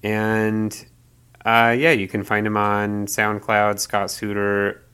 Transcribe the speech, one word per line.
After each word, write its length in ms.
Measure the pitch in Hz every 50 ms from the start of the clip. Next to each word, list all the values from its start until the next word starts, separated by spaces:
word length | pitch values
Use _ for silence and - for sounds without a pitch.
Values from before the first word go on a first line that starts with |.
| -
And, 680 | 104 107 107 107 110 110 110 110 110 107 110 107 107 - - - - _ _ _ _ _ _ _ _ _ - -
uh, 300 | 110 113 117 117 117 117
yeah, 140 | 123 143 165
you 160 | 160 113 98
can 160 | 95 - 104 98
find 240 | - 107 104 107
him 100 | 107 107
on 500 | 104 104 104 104 104 104 104 104 104 104
SoundCloud, 720 | 101 - - 107 107 107 104 - - 110 104 104 104 104 98
Scott 280 | - - - 104 98 92
Suter 760 | - - - 104 104 104 101 101 101 101 101 101 104 - - _